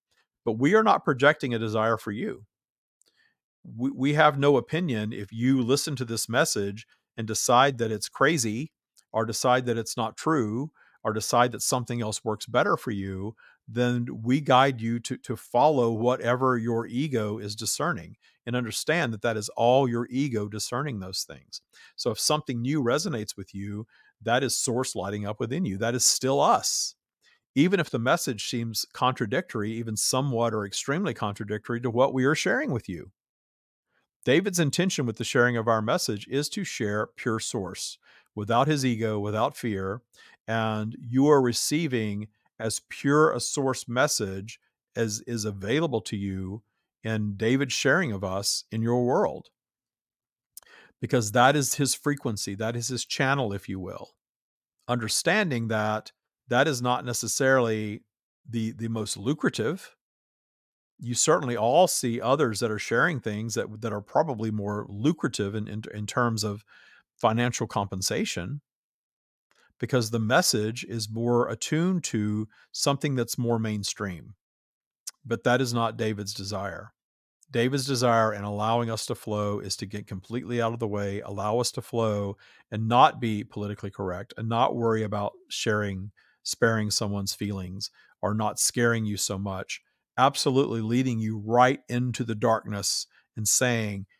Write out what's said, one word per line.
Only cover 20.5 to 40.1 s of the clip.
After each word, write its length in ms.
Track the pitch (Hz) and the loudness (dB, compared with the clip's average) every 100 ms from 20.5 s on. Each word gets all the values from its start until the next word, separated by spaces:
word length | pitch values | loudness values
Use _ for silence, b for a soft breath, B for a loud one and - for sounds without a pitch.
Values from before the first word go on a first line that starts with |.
| 104 - 123 147 113 | -6 -6 -4 -4 -8
those 240 | 92 95 | -8 -8
things. 380 | - 69 _ - _ B B B | -8 -12 _ -20 _ B B B
So 160 | 120 | -4
if 80 | 110 | -2
something 420 | - 151 - 120 | 0 0 -2 -4
new 220 | 120 151 | -2 0
resonates 540 | 117 143 185 123 107 - | 2 0 0 -4 -6 -10
with 180 | 95 98 | -12 -10
you, 320 | 101 101 113 b b b | -8 -8 -10 b b b
that 220 | 113 123 | 0 2
is 120 | 139 - | 2 0
source 400 | - 120 127 107 | -2 -2 -2 -4
lighting 300 | 95 104 101 | -4 -4 -4
up 140 | 104 | -4
within 240 | 117 147 | -4 -2
you. 140 | 165 95 | -2 -2
That 180 | 113 123 | -2 2
is 100 | - | 2
still 360 | - 131 139 | 2 2 4
us. 540 | 165 214 - - - - _ _ b b b 131 | 4 4 0 -2 -4 -8 _ _ b b b 2
Even 240 | 175 190 | 4 2
if 100 | 156 | 0
the 80 | 123 | 0
message 520 | 117 165 - 113 - | 2 0 0 -6 -6
seems 360 | 123 117 110 - | -4 -4 -6 -6
contradictory, 800 | - 127 127 107 131 185 113 104 | -2 0 0 -2 -2 -2 -4 -4
even 240 | 113 117 107 | -4 -6 -4
somewhat 580 | - 131 139 117 117 | 0 0 0 0 0
or 120 | 107 101 | -2 -4
extremely 480 | - - 147 190 | -6 -4 -2 -2
contradictory 680 | 107 104 101 104 107 - 120 | -4 -4 -4 -6 -6 -4 -4
to 80 | 123 | -2
what 240 | 117 135 | 2 2
we 120 | 131 127 | 2 2
are 100 | 156 | 2
sharing 360 | 185 240 294 | 0 0 0
with 180 | 120 - | -4 -4
you. 220 | 82 95 _ _ _ _ _ _ _ _ _ _ _ - | -10 -12 _ _ _ _ _ _ _ _ _ _ _ 4
David's 340 | 147 202 175 | 4 4 2
intention 460 | 151 - 185 - 123 | 2 2 0 0 -2
with 120 | 107 | -4
the 60 | |
sharing 320 | 120 131 123 120 | 0 4 4 4
of 120 | 113 | 2
our 140 | 113 | 2
message 460 | 110 170 - 107 - | 2 0 -2 -6 -4
is 220 | 135 147 | -4 -4
to 140 | - | -6
share 440 | 190 - 107 104 104 - | -6 -4 -2 -2 -4 -4
pure 240 | 127 110 | -2 -2
source, 580 | - 120 90 98 - - b b b - | -2 -6 -6 -8 -10 -12 b b b -8
without 320 | 104 117 139 | 0 2 4
his 180 | 151 131 | 2 2
ego, 320 | 110 110 107 | 0 0 0
without 380 | 104 107 127 - | -2 0 -2 -2
fear, 460 | 120 98 95 110 _ | -4 -2 -4 -6 _